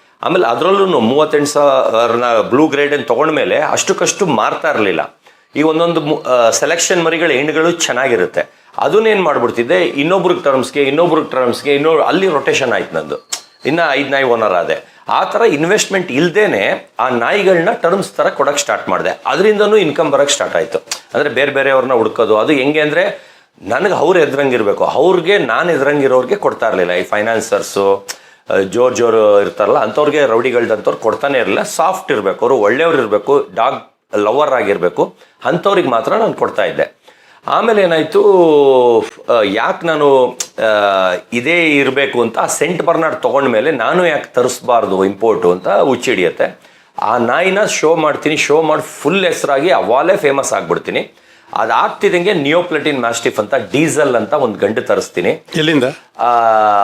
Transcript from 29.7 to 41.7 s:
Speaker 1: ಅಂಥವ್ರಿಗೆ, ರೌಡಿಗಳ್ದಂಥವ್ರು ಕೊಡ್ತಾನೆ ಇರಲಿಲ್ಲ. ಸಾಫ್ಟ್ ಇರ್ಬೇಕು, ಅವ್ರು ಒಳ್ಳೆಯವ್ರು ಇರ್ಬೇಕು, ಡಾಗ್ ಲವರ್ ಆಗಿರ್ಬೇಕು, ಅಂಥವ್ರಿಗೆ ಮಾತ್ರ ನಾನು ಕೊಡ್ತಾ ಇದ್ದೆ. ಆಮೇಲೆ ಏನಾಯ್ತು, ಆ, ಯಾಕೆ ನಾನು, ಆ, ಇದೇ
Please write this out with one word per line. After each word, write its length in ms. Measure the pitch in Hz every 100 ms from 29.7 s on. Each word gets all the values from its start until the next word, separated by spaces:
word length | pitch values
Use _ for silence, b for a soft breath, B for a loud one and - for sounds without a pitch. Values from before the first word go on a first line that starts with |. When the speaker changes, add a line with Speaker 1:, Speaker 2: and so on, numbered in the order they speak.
| 139
Speaker 1:
ಅಂಥವ್ರಿಗೆ, 460 | 110 147 147 147 131
ರೌಡಿಗಳ್ದಂಥವ್ರು 720 | 113 127 120 113 104 - -
ಕೊಡ್ತಾನೆ 400 | 110 - 143 131
ಇರಲಿಲ್ಲ. 240 | 95 -
ಸಾಫ್ಟ್ 480 | 196 - 170 - -
ಇರ್ಬೇಕು, 280 | 120 95 90
ಅವ್ರು 160 | 120 127
ಒಳ್ಳೆಯವ್ರು 400 | 101 131 165 143
ಇರ್ಬೇಕು, 500 | 110 104 135 139 - 92
ಡಾಗ್ 400 | 127 135 - _ _ 104
ಲವರ್ 380 | 104 135 147
ಆಗಿರ್ಬೇಕು, 640 | 123 101 101 87 - 185 b b b 123
ಅಂಥವ್ರಿಗೆ 440 | 160 202 185 135
ಮಾತ್ರ 260 | 113 127 214
ನಾನು 180 | 202
ಕೊಡ್ತಾ 320 | 127 110 - 87
ಇದ್ದೆ. 300 | 73 - - b b b b -
ಆಮೇಲೆ 360 | 160 226 214
ಏನಾಯ್ತು, 380 | 180 160 156 202 202 185 165 147 139 127 120 113 104 - -
ಆ, 120 | 117
ಯಾಕೆ 440 | 101 107 156 190 165
ನಾನು, 400 | 156 143 135 123
ಆ, 840 | - - - 110 104 101 95 92 90 -
ಇದೇ 420 | 120 135 175 165